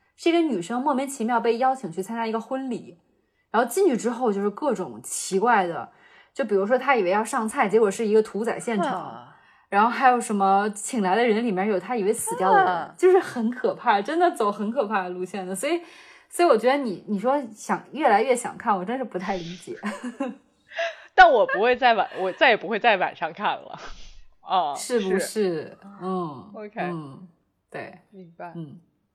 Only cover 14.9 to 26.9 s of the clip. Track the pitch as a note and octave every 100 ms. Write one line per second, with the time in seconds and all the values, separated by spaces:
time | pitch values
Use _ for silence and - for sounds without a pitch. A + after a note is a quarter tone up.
14.9 | G#3+ F3+ F3+ F3+ G3+ F#3 F#3+ C#4+ E4+ E4+
15.9 | - - - _ - F4 A3+ A#3+ C#4+ B3
16.9 | F3 - G3+ A#3 D4 A#3 - - F3+ -
17.9 | A#3+ D4 G#3+ A3+ A#3+ - F#3+ A#3 G3 F#3
18.9 | C4 C4 - F#3+ F#3+ E3 F#3 - - G#3
19.9 | - B3 - C4 - _ _ _ - E5+
20.9 | D#5+ - - F4+ B3 F3+ F3+ A#3 B3 B3+
21.9 | A3 - C#3+ F#3 - D4 G#3+ E3+ G#3+ A#3
22.9 | G3 E3 - E3 E3+ G3+ D3 - - -
23.9 | - - - - _ - F#3 D#3 C#3 -
24.9 | B3 F#3+ G3 D#3+ A3 G3 D#3+ - - -
25.9 | G3+ F3+ F#3 E3 D3 - A3 G#3+ A3 F3